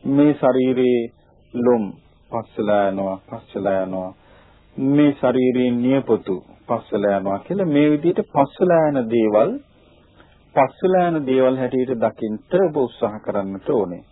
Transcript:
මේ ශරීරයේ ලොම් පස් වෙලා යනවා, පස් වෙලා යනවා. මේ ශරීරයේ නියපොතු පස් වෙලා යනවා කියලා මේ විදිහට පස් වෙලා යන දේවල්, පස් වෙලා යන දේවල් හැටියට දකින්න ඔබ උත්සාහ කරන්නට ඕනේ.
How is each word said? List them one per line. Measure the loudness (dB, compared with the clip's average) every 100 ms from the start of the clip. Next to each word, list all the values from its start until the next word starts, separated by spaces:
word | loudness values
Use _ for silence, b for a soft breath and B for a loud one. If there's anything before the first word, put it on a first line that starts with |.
මේ | 0 2 2
ශරීරයේ | 2 0 2 0 2 2 0 -2 _ b b _
ලොම් | -2 2 2 0 -8 _ _ _
පස් | -10 -10
වෙලා | -6 0 2
යනවා, | 0 -2 -6 -6
පස් | -12 -18 -12
වෙලා | -6 -2 -2
යනවා. | -4 -6 -10 -14 b b b b _ -6
මේ | 0 2 2
ශරීරයේ | 2 0 2 0 0 0
නියපොතු | 0 0 0 0 -2 -2 -8 -8 -20
පස් | -6 -6 -4
වෙලා | -2 0 0
යනවා | -2 -6
කියලා | -6 -4 0
මේ | 2 2
විදිහට | 2 0 -2 -4
පස් | 0 0 0
වෙලා | 2 4 2
යන | 0 0
දේවල්, | 2 4 4 2 -2 _ _ _ _ b b b b _ 0
පස් | 0 0
වෙලා | 0 2 2
යන | 0
දේවල් | 0 2 2 2
හැටියට | -2 -2 -2 -2
දකින්න | -2 -4 -8 -8 _ 0
ඔබ | 0 0
උත්සාහ | -4 -4 -6 -6
කරන්නට | -6 -6 -6 -10 -4
ඕනේ. | -2 -2 -8 -16